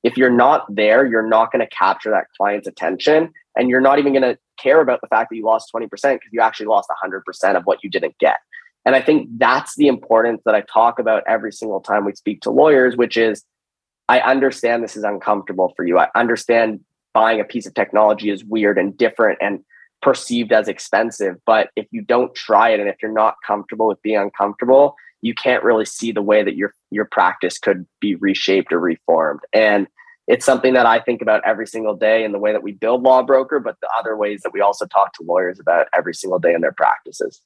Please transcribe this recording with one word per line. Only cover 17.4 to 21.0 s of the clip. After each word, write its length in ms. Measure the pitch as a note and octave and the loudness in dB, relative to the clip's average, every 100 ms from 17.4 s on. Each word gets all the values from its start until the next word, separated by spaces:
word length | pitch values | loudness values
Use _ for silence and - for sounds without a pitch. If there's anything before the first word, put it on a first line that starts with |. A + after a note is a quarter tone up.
a 20 | |
piece 240 | G#2 A#2 G2 | -4 -8 -8
of 60 | |
technology 560 | - G2 G#2 G#2+ G#2+ G#2+ | -6 -2 2 2 2 -4
is 160 | G2 G#2 | -6 -6
weird 320 | A2 G2+ F#2+ | -2 0 0
and 200 | F#2+ F#2+ | -2 -2
different 400 | A2+ - A2 - | -2 0 0 0
and 180 | G2+ G2+ _ _ _ _ | -4 -6 _ _ _ _
perceived 520 | - B2+ - A#2+ A2 | 0 0 -2 -4 0
as 160 | A2+ G#2 | 0 0
expensive. 680 | F#2+ - G2+ | -8 -4 -2